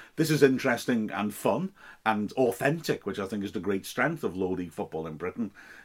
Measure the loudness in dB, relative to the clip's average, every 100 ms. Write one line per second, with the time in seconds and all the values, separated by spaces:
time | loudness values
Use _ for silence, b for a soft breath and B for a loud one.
0 | B -2 2 6 6 6 2 0 2 0
1 | 0 -2 -4 0 0 2 -2 -8 B B
2 | 0 0 0 2 2 2 0 0 -2 -4
3 | -4 -6 -4 -4 -4 -4 -2 -2 -2 -2
4 | 0 0 -4 -2 -2 -2 -4 -6 -6 -6
5 | -6 -6 -6 -4 -6 -8 B B